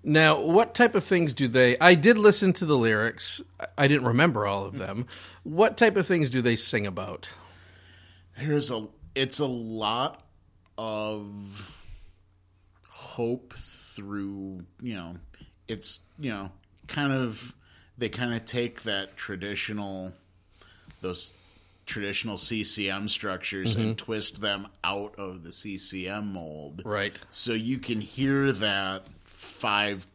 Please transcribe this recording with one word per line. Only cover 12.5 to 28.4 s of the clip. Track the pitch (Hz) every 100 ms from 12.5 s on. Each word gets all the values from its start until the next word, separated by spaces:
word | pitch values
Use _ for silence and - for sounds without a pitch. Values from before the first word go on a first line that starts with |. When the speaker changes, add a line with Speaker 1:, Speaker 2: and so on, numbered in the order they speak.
| _ _ _ -
Speaker 2:
hope | - 123 - 117 127 -
through, | - - - - - 101 101 98 98 98 95 87 _
you | 123
know, | 101 85 87 - - - _ -
it's, | 107 - - _ -
you | 139
know, | 104 95 - _ _ -
kind | 147 143
of, | 135 123 107 123 - _ - _ -
they | -
kinda | - 123 117
take | 113 123 120 -
that | 110 98 98 -
traditional, | - 95 101 98 - 107 101 95 92 - _ _ _ _ - - - -
those | 92 90 - - _ - _ _ -
traditional | 110 101 98 113 98
C | - 113
C | 101 - 98
M | 98 104
structures | - 104 92 - 98 98 110
and |
Speaker 1:
Mm-hmm. | 110 110
Speaker 2:
twist | - 110 107 -
them | 104 101 101 _
out | 90 101 104 104
of | 95 92
the | 82
C | - 107 95
C | - 95 90
M | 104 104
mold. | 95 80 76 73 80
Speaker 1:
Right. | 92 104 101 - -
Speaker 2:
So | - 120
you | 113 113 127
can | - 110
hear | 98 - 135 139